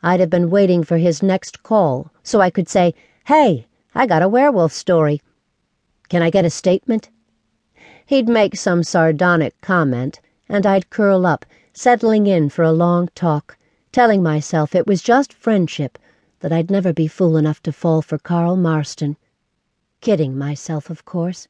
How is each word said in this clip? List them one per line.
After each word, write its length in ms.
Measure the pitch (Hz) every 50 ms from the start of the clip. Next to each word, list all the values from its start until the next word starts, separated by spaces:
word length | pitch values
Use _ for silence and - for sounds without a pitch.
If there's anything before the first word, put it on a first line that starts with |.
| -
I'd 160 | 170 180 180
have 100 | 185 170
been 220 | 165 175 175 170
waiting 320 | 170 202 202 185 180 175 160
for 140 | - 170 165
his 260 | 165 180 165 - -
next 400 | 190 185 190 - - - - _
call 480 | - 226 214 190 151 131 127 143 - _ _
so 180 | _ - - 220
I 120 | 196 185
could 180 | - - 180 -
say, 240 | - 202 180 175 160 _ _ _ _ _ _
"Hey, 400 | - 277 311 302 240 170 123 113 _ _ _ _ _ _
I 100 | - 247
got 160 | 247 180 156
a 80 | 170 190
werewolf 420 | 208 247 269 294 269 202 170 156
story. 500 | - - - - 185 165 156 147 147 147 _ _ _ _ _ _ _ _ _ _ _ _ _ _ _ _ _ _
Can 140 | - 175
I 80 | 170 165
get 160 | 160 196 180
a 60 | 170
statement?" 580 | 156 - - 190 180 190 _ - 233 220 - _ _ _ _ _ _ _ _ _ _ _ _ _ _ _ - - - - _
He'd 240 | _ 277 269 247 220
make 260 | 233 226 214 196 -
some 280 | 190 - 208 180 175 165
sardonic 760 | - - 185 160 160 160 143 180 180 175 165 156 123 - _
comment, 580 | - - 190 180 160 139 127 120 127 135 - - _ _ _ _ _ _
and 200 | - 202 185 208
I'd 240 | 196 196 185 _
curl 340 | - - 214 202 196 185 180
up, 200 | 180 156 - - _ _ _ _ _ _
settling 540 | - - 254 240 233 240 226 220 214 208 202
in 220 | 196 175 156 143
for 140 | - - 170
a 80 | 160
long 380 | 160 160 170 175 175 175 175 170 _
talk, 420 | - - 170 151 147 - _ - _ _ _ _ _ _ _
telling 300 | - - 247 226 214 196
myself 540 | 180 160 151 151 147 - - 160 151 147 -
it 100 | 185 -
was 160 | - 202 175
just 320 | - - 233 262 285 - -
friendship, 640 | _ _ - 220 202 180 156 - - 147 131 _ - _ _ _ _ _ _ _ _
that 100 | - 143
I'd 200 | 160 165 165 170
never 220 | 196 196 185 185 160
be 140 | - 160 156
fool 300 | - - 190 170 160 160
enough 240 | 151 156 156 _ _
to 80 | -
fall 300 | 151 _ - 175 160 160
for 160 | 151 _ - 151
Carl 360 | _ - 175 170 170 170 180
Marston. 640 | 185 180 165 160 156 147 - - - 160 143 151 _ _ _ _ _ _ _ _ _ _ _ _ _ _ _ _ _
Kidding 360 | - - 208 165 156 135 131 135
myself, 520 | 139 143 147 143 - - 165 151 - -
of 160 | 170 151 _
course. 420 | - - 180 165 175 185 - - _